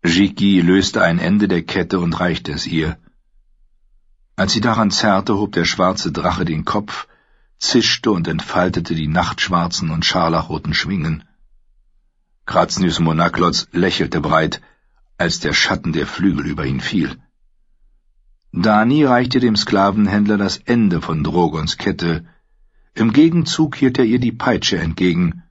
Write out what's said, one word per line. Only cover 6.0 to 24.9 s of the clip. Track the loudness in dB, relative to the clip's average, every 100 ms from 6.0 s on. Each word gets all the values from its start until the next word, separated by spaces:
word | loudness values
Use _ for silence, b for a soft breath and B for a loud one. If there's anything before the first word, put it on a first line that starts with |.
| -4 -2
Drache | -2 -2 -2
den | -4 -2
Kopf, | -4 -4 -12 -14 _ _ _ _ _
zischte | 0 2 2 0 0
und | 0 0
entfaltete | -4 -4 -2 0 -2 -4 -4
die | -2 -2
nachtschwarzen | -2 -4 -2 -2 -2 -4 -4
und | -2 -2
scharlachroten | 0 0 0 -2 -6 -4
Schwingen. | -4 -4 -4 -4 -6 -10 _ _ _ _ _ _ _ _ _ _ _ -4
Kratznius | -2 0 0 0 2
Monaklots | 0 2 0 2 0 0 -4
lächelte | -2 0 0 -2 -2 0
breit, | 0 0 -4 b b b b _ _
als | -4 -2
der | -2
Schatten | -2 -2 -2 -2 -4
der | -4
Flügel | -2 0 0 -4
über | -4
ihn | -4 -4
fiel. | -2 -2 -2 -6 _ _ _ _ _ _ _ _ _ _ _ _ _
Dani | -2 2 4 4 4
reichte | 4 4 2 2
dem | 2 2
Sklavenhändler | 2 2 2 2 2 2 2 2
das | 0 -4 -2 2
Ende | 2 0
von | -2 -2
Drogons | 0 2 0 0 -6 -4
Kette. | -4 -2 -2 -2 b b b _ _ _ _
Im | -2 2
Gegenzug | 6 4 4 -2 0 -2 2
hielt | 0 2
er | 2
ihr | 2 0
die |
Peitsche | -2 0 0 0 -2
entgegen. | -4